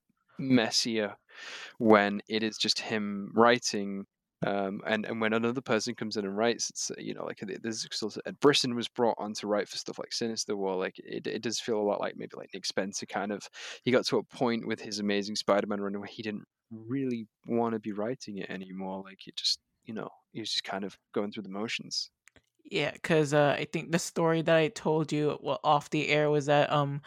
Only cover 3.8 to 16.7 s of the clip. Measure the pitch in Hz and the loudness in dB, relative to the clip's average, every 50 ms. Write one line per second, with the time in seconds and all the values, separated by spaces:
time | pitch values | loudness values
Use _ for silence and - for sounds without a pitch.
3.8 | 101 101 98 98 98 _ _ _ _ _ _ - - - 101 101 98 95 98 - | -2 -4 -6 -6 -8 _ _ _ _ _ _ -4 -2 0 0 0 -2 -2 -4 -4
4.8 | - 92 110 107 104 - 113 113 110 107 110 113 117 117 123 135 - - 117 107 | -2 -2 -2 -2 -2 -2 -2 0 2 2 2 2 2 0 -2 -2 -2 0 0 0
5.8 | - 120 113 - 113 110 - 110 101 98 98 104 113 120 113 143 - - - - | 0 -2 -6 -6 -6 -6 -4 -4 -4 -2 0 2 2 2 2 0 -4 -6 -6 -6
6.8 | - - - - - 107 104 98 - - - - 117 95 - - - 113 110 110 | -8 -6 -8 -8 -8 -8 -8 -6 -6 -8 -8 -8 -10 -10 -8 -8 -6 -6 -6 -6
7.8 | - - - - 113 101 - - - - 95 - - 143 - - - 127 120 120 | -8 -8 -6 -6 -6 -6 -6 -6 -8 -10 0 4 6 6 6 6 2 0 -2 -4
8.8 | 110 - - - 120 110 - - 104 104 110 - - 101 104 104 90 - - - | -4 -4 -2 0 2 2 2 0 -4 -8 -6 -6 -2 0 0 0 0 -2 -6 -12
9.8 | - - - - - - - - 117 113 113 107 - - 107 101 98 95 92 92 | -10 -10 -10 -10 -10 -8 -6 -4 -4 -4 -4 -4 -4 -4 -4 -2 -2 -2 0 -2
10.8 | 92 95 - - - - 110 113 - 117 - 110 113 117 107 - - 123 113 107 | -2 -4 -6 -8 -12 -10 -10 -8 -6 -6 -6 -4 -4 -4 -4 -4 -2 0 0 2
11.8 | 104 101 98 - - 101 101 - - - - - - - - 95 - - - 107 | 2 2 0 0 -2 -6 -6 -8 -12 -12 -12 -14 -14 -12 -12 -10 -6 -4 -2 -2
12.8 | 95 101 - - 117 - - 104 98 104 104 92 - - - - - - - - | -2 -2 -4 -8 -6 -4 -4 -4 -2 -2 -4 -6 -8 -12 -16 -14 -14 -14 -10 -4
13.8 | - 127 123 117 95 - 131 110 - - - - 135 120 117 113 - 110 110 - | 0 4 4 4 4 4 2 0 0 0 -2 0 0 2 2 0 -2 -4 -6 -6
14.8 | - 110 101 107 104 101 101 101 101 104 107 - - - 98 104 101 104 104 101 | -6 -8 -6 -2 0 0 0 0 0 -2 -4 -2 2 4 4 4 2 0 -2 -4
15.8 | 101 98 101 101 101 98 - - 110 107 104 95 - _ _ _ _ - | -4 -4 -4 -6 -8 -10 -10 -8 -8 -6 -6 -8 -10 _ _ _ _ -18